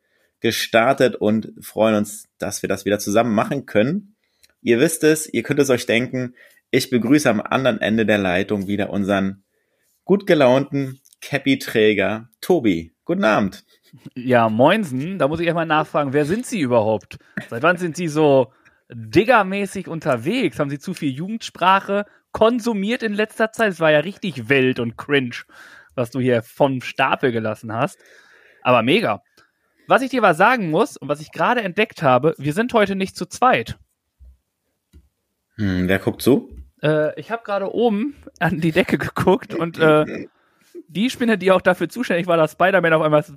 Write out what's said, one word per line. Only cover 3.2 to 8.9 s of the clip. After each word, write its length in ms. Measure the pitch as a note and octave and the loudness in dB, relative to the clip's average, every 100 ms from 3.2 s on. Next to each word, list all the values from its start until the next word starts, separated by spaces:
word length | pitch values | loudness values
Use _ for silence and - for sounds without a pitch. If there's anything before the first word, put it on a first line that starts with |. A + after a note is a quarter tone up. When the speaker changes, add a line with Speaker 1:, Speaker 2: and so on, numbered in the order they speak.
| A#2 | 0
Speaker 1:
machen 320 | G#2+ B2+ C#3+ - | -2 -2 -6 -2
können. 500 | G#2 B2 G3 - _ _ _ _ _ | -2 0 -4 -10 _ _ _ _ _
Ihr 180 | - A#2 | 0 2
wisst 240 | E3 - | 2 2
es, 280 | D3+ D#3 - | 0 0 -2
ihr 100 | - | -6
könnt 160 | - D3 | -2 0
es 80 | C3 | 2
euch 140 | A#2+ - | 0 0
denken, 480 | A2+ B2+ B2+ B2+ _ _ _ _ | -2 -2 -6 -8 _ _ _ _
ich 180 | - - | -2 0
begrüße 380 | B2 A2+ D3 C#3 | -2 2 2 2
am 140 | G#2 | -2
anderen 380 | - B2 C3 A2 | -2 -2 0 -2
Ende 260 | G#2 A2 G#2+ | -2 0 2
der 120 | G#2 | 2
Leitung 480 | F#2+ F2+ G#2 G#2 F#2+ | 2 -2 -2 -4 -4
wieder 220 | G2+ G2 | -4 -4